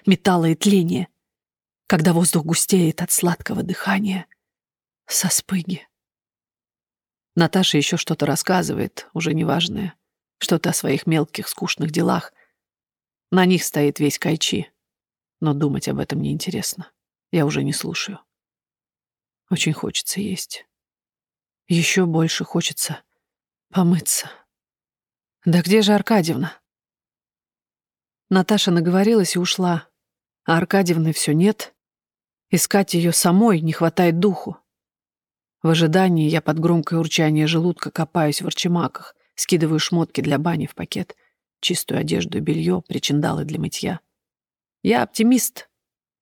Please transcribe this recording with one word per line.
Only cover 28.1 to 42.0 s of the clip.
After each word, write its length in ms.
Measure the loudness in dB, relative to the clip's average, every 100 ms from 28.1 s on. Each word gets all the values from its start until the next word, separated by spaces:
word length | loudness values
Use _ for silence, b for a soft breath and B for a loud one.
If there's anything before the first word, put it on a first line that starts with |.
| _ -2
Наташа 420 | 0 2 2 2
наговорилась 680 | 2 2 2 4 4 2 0
и 20 |
ушла, 500 | -2 0 0 -2 -4 _ _ _ _ _
а 120 | 0 0
Аркадьевны 560 | 2 2 2 2 0
все 200 | 0 0
нет. 420 | 2 2 2 -6 _ _ _ _ _ _ _ -4
Искать 440 | -2 2 0 2
ее 180 | 2 2
самой 480 | 2 4 4 4 4
не 120 | 0
хватает 460 | 0 0 2 2 4
духу. 400 | 2 0 -8 -14 _ _ _ _ _ _ _ _ _ _
В 60 | 0
ожидании 600 | 2 4 4 4 2 2
я 120 | 0
под 180 | -2 0
громкое 400 | 2 2 0 -2
урчание 480 | 0 0 2 2 2
желудка 440 | 2 0 -2 -6
копаюсь 500 | -6 -4 0 0 -2
в 60 | -4
арчимаках, 680 | -4 -2 0 -2 -6 -18 -20 _
скидываю 460 | -8 0 0 2 0
шмотки 400 | 0 -2 -2 -4
для 180 | -2 -2
бани 280 | -2 -4 -6
в 80 |
пакет, 420 | -8 -10 -8 -10 -14 _ _ _ _
чистую 400 | -2 -2 -2 -4